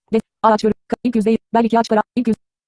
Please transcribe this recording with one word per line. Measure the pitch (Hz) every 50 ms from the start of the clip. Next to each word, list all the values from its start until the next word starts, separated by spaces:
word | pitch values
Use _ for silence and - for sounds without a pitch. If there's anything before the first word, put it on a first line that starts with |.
| _ - -
De-, | 220 - _ _ _ -
araç | 220 220 208 -
görü-, | 214 208 _ _ -
ka-, | 226 - -
ilk | 247 233
yüzde | 226 202 220
yirmi, | 226 - _ _ -
belki | 226 233 220 220 226
aç | 226 -
para-, | 226 208 220 _ -
ilk | 247 247 233
yüz-, | 214 - _ _ _ _ _